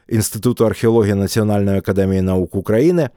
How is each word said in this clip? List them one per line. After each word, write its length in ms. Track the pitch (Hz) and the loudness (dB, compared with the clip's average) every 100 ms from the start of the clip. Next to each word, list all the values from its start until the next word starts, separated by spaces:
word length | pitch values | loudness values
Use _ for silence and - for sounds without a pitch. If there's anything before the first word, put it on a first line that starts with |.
| - | -6
Інституту 580 | 113 98 110 123 120 113 | -4 -2 -2 -2 0 0
археології 480 | 98 117 113 104 | 2 2 2 2
Національної 640 | 98 98 113 107 104 98 98 | 0 0 -2 0 0 0 0
академії 440 | 101 98 95 95 | 0 0 0 0
наук 320 | 95 92 90 | 0 0 -2
України, 540 | 98 - 110 160 175 139 | -4 -2 2 2 2 -2